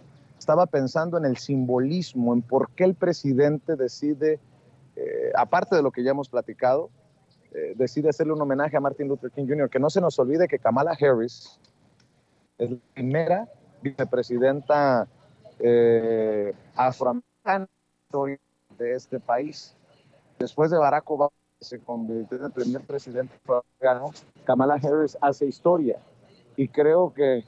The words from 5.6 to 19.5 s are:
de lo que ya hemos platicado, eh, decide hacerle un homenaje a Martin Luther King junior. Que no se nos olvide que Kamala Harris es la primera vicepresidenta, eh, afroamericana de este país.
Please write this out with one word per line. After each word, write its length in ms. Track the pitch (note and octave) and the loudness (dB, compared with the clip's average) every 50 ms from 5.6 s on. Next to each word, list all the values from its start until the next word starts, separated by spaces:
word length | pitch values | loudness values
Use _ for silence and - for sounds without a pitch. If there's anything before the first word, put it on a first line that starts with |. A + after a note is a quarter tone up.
| - - G3 | 0 2 2
de 60 | D#3+ | 2
lo 80 | C#3+ C3 | 2 2
que 120 | - B2 | 0 0
ya 80 | B2 C3+ | 0 0
hemos 180 | C#3 C#3+ C3+ - | 0 -2 -4 -4
platicado, 600 | B2+ A#2 - - - - B2+ B2 C3 D#3 E3+ - - _ _ _ _ _ _ _ _ _ _ _ | -6 -6 -6 -6 -6 -2 0 2 2 0 -2 -6 -12 _ _ _ _ _ _ _ _ _ _ _
eh, 220 | - D2+ D#2 F2 - | -10 -8 -8 -6 -2
decide 320 | A#2 B2+ B2 - D3 C#3+ D#3 | -2 -2 -2 -2 0 0 0
hacerle 240 | C#3+ - D#3 D3+ | 0 0 -2 -2
un 80 | D#3 D3+ | 0 0
homenaje 360 | D3 C#3 C3+ C#3 D3 D#3 D3+ | 0 0 0 0 -2 0 -2
a 40 | C#3+ | -2
Martin 280 | C#3 C#3 C3+ - C#3+ C#3 | -2 -2 -4 -4 -4 -4
Luther 220 | C#3 - B2 B2 | -4 -6 -6 -10
King 160 | - C#3+ C#3 | -8 -6 -4
junior. 220 | B2 D3 D3+ C#3 A#2+ | -2 0 -2 -2 0
Que 100 | - - | 0 0
no 120 | C#3 D#3 | 0 2
se 100 | - F#3+ | 2 2
nos 180 | F3+ D#3+ - - | 0 2 2 0
olvide 300 | C3 B2+ D3 E3 F3+ - | 0 2 2 2 2 2
que 100 | C#3+ - | 0 0
Kamala 380 | - A2+ A#2 C3+ D3 E3 D#3+ - | 0 2 2 2 0 0 0 2
Harris 640 | D3 C#3 B2+ A2+ A2+ B2 - - - - - _ _ _ _ _ _ _ _ _ _ _ _ _ _ _ _ _ _ _ _ | 4 4 4 2 0 -4 -6 -12 -20 -20 -20 _ _ _ _ _ _ _ _ _ _ _ _ _ _ _ _ _ _ _ _
es 140 | - A#2+ A#2+ | -6 -6 -6
la 60 | B2 A#2+ - _ _ | -6 -10 -12 _ _
primera 540 | C#3 B2 C3 C#3 D#3+ E3 - F3 G3+ A#3 - - _ _ _ _ _ | -6 -4 -2 -2 0 0 0 0 -2 -2 -8 -16 _ _ _ _ _
vicepresidenta, 1200 | - C#3+ C3+ - C3 - B2+ B2 A#2+ - B2 A#2+ B2+ C3+ C#3 C#3+ C#3 - D3+ D3 C#3+ C3+ B2+ A#2 G2 - _ _ _ _ _ _ _ - - - | -10 -8 -6 -6 -4 -2 -2 -2 -2 -2 -2 2 2 2 2 0 0 0 2 2 4 4 2 2 0 -2 _ _ _ _ _ _ _ -20 -8 -2
eh, 960 | - A#2+ A#2+ A#2+ A#2 A#2 A#2 A2+ A2+ A2+ A2+ A2 A2 A2 G#2+ G#2 G2+ G2+ F#2+ - - - _ | 2 4 4 6 6 4 4 2 2 0 0 0 0 0 -2 -2 -2 -4 -6 -10 -16 -10 _
afroamericana 960 | - B2+ B2+ B2+ - C3 B2+ B2 - - _ _ _ _ G#3+ F#3+ G3 F#3+ - _ _ _ _ _ _ _ _ - C#3 C#3 C#3 C#3 C#3 _ _ _ _ _ _ - - | 0 0 0 0 -2 -2 -2 -2 -4 -8 _ _ _ _ -4 -2 -2 -4 -8 _ _ _ _ _ _ _ _ -6 -4 -4 -4 -6 -10 _ _ _ _ _ _ -12 -8
de 160 | A#2+ A#2+ B2+ | -6 -4 -4
este 260 | B2+ - _ C3+ A#2+ | -6 -6 _ -10 -8
país. 560 | - - A#2 B2+ C#3+ D#3 | -4 -2 -2 -2 -2 -6